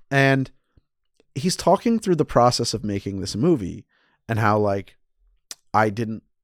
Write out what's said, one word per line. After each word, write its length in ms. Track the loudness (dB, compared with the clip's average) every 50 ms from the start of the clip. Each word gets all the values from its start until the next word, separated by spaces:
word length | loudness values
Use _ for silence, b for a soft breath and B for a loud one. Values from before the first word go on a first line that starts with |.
| b b
And 400 | 0 2 4 4 4 2 0 -4 -8 _ _ _ _ _ _ _ _ _ _ _ _ _ _ _ -8
he's 220 | -4 -4 -4 -4
talking 420 | 0 2 2 2 4 4 2 0 0
through 160 | 0 0 0
the 100 | 0 0
process 480 | 0 2 4 4 4 4 0 -2 -4 -4
of 80 | -6 -4
making 380 | -4 -6 -6 -6 -6 -8 -8
this 140 | -8 -6 -4
movie 500 | 0 2 2 2 0 -2 -6 -10 -12 -16 _ _ _ _ _ _ _ _ -6
and 80 | -4 0
how, 220 | 0 2 2 2
like, 380 | 2 0 -2 -2 -6 -10 -16 _ _ _ _ _ _ _ _ _ _ -20 -20 _ _ _ 0
I 160 | 2 2 2
didn't 320 | 0 -4 -6 -6 -6 -10 -12 _ _ _